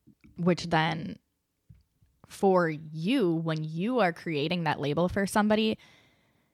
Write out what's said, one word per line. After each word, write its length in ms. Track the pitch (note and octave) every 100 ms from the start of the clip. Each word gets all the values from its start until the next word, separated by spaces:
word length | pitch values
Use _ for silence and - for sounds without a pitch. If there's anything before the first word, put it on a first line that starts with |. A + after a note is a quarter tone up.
| _ _ - -
Which 280 | F3 E3 E3+
then, 500 | D#3+ D#3+ D#3+ E3+ - _ _ _ _ _ - _ _ _ _ -
for 400 | - G3 F3+ E3
you, 640 | D3+ D#3 D#3 E3+ C#4 F3+
when 280 | E3 D#3+ D#3
you 340 | D#3 D#3+ G#3 B3+
are 120 | F3+
creating 520 | E3 F3 D3 D#3 F3+
that 160 | D#3 -
label 280 | C#3+ D3 F3+
for 180 | G3+ G3
somebody, 500 | G#3+ G#3 G#3+ A3 G#3+ - - _ _ _ _ _